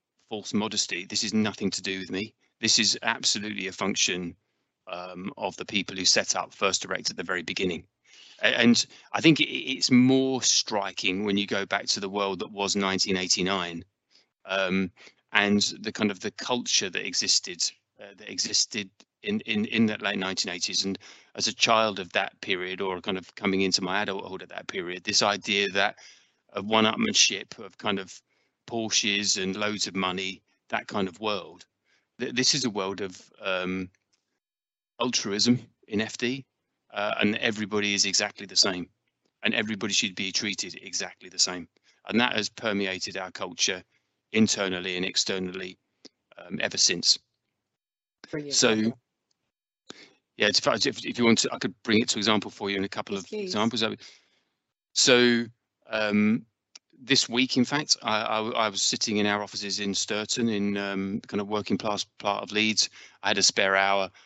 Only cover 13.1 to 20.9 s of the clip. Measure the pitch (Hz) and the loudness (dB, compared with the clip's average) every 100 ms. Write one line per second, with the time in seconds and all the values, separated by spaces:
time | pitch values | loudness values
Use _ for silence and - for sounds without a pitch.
13.1 | 92 90 - 92 98 87 85 90 _ _ | 0 0 0 0 0 -2 -8 -12 _ _
14.1 | _ _ _ 95 98 92 95 92 - - | _ _ _ -4 0 2 2 0 -6 -20
15.1 | _ _ 107 101 101 - - 107 - 107 | _ _ 2 4 4 2 -4 -8 -2 -2
16.1 | 95 139 - - 123 - - 98 98 101 | -2 -8 -8 -4 -4 0 0 0 -4 -4
17.1 | 85 98 - 92 87 - - _ - 101 | -2 2 0 0 -4 -4 -6 _ -20 -20
18.1 | 101 107 104 113 104 - 110 98 _ _ | -16 -10 -6 -2 -2 -2 -4 -8 _ _
19.1 | _ 107 107 - 107 110 117 110 104 101 | _ -4 -4 -2 -2 0 2 2 2 -2
20.1 | 101 95 92 95 87 - - 98 | -2 -2 -4 -4 -4 -4 -2 -2